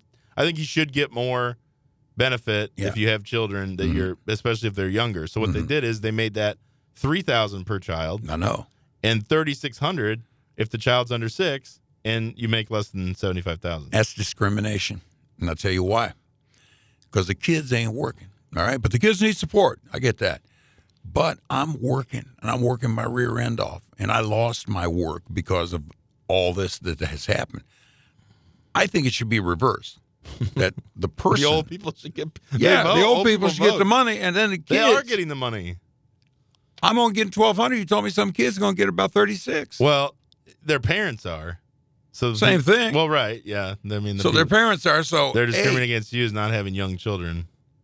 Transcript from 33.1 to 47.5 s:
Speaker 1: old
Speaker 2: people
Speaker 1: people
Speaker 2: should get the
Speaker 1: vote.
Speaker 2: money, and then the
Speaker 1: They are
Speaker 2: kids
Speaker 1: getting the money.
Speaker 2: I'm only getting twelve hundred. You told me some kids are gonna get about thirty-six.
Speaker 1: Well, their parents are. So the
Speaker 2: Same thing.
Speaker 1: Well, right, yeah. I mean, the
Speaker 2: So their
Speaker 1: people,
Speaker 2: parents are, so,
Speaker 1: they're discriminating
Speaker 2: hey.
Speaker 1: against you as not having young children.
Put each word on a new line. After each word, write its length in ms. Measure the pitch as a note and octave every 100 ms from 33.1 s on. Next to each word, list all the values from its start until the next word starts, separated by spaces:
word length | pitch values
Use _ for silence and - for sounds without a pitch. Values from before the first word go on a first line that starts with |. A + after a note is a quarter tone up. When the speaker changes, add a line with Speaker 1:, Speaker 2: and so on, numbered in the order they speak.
| A#3+
Speaker 1:
old 60 | G#3+
Speaker 2:
people 220 | G#3+ F#3
Speaker 1:
people 20 |
Speaker 2:
should 220 | D#3 G#3
get 60 | G#3
the 80 | G3
Speaker 1:
vote. 40 |
Speaker 2:
money, 300 | B3 A#3+ G#3
and 160 | F#3 F3+
then 140 | G#3+
the 60 | F#3 D3
Speaker 1:
They 120 | A3
are 180 | A3+ A#3+
Speaker 2:
kids 120 | A#3+
Speaker 1:
getting 180 | G#3+ E3
the 60 | C#3
money. 420 | B2 A2 F2 F2+ _ _ _ _ _ _ _ _ _ -
Speaker 2:
I'm 160 | - A#3
only 140 | A#3
getting 180 | G3+ A3
twelve 240 | G3+ A3 G3
hundred. 200 | A#3+ B3
You 80 | F3+
told 180 | G#3
me 60 | G#3
some 200 | F#3 G3+
kids 240 | F3+ A#3+ F#3+
are 20 |
gonna 140 | G3+ F#2
get 140 | -
about 220 | E2+ -
thirty-six. 640 | G3+ G#3 G3 - D#3 - -
Speaker 1:
Well, 340 | C#3+ C#3+ C#3 - _ _ _ _
their 160 | D3 D3
parents 460 | A2 F#3 G3 A2+ F#2+
are. 340 | D#2+ D#2+ F2 _ _ _ _ _
So 200 | - A#2+
the 60 | A2
Speaker 2:
Same 240 | G#3+ F#3
thing. 320 | C#3 A3+ A3+
Speaker 1:
Well, 140 | D3+ D#3+
right, 320 | D3+ A2 A#2 -
yeah. 300 | G2+ F#2+ G#2 G2+
I 100 | G#2
mean, 180 | G#2 G2
the 60 |
Speaker 2:
So 80 | G2
their 120 | - D3
Speaker 1:
people, 120 | G#3+
Speaker 2:
parents 280 | A3+ F#3+ E3+
are, 160 | D3+
so, 280 | D#3 E3 C#3+
Speaker 1:
they're 120 | A#2 A#2+
discriminating 440 | A2+ G3+ C3 B2
Speaker 2:
hey. 60 | A2+
Speaker 1:
against 160 | G#2+
you 120 | A#2+ A#2+
as 80 |
not 180 | G#2+ G#2+
having 220 | A2 G2
young 240 | F#2+ F#2+ F2+
children. 500 | G#2+ G2 E2+ E2 E2+